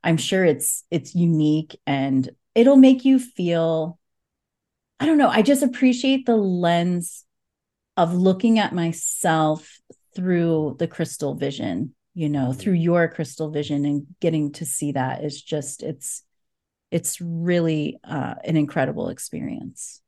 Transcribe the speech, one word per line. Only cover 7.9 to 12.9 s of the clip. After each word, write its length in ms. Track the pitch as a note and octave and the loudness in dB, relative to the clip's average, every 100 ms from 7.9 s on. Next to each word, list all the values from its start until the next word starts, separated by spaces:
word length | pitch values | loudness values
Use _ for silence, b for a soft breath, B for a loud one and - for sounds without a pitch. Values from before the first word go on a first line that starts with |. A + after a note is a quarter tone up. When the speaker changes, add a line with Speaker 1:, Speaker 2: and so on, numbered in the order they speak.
| - | 0
Speaker 1:
of 160 | E3+ | 2
looking 440 | F3+ F#3+ F#3 A#3 A3 | 4 2 2 2 2
at 160 | G3+ | 2
myself 1040 | F3+ E3+ E3 - - F3+ D#3+ D#3 D#3 - - _ - _ | -2 -2 -4 -6 -2 0 2 2 -2 -8 -20 _ -20 _
through 600 | - F#3 F3 E3+ D#3+ D3+ - | -6 0 2 2 0 -2 -4
the 100 | E3 | -6
crystal 460 | - D#3+ - C#3+ | -4 -8 -6 -6
vision, 600 | C#3+ C#3 - G#2+ F2+ B2 _ _ | -4 -6 -6 -6 -6 -8 _ _
you 160 | F3 D3+ | -6 -4
know, 180 | D3 B2+ | -2 -2
Speaker 2:
Mm-hmm. 100 | C3 | -4
Speaker 1:
through 120 | - | -2
your 320 | F3 E3 | 0 2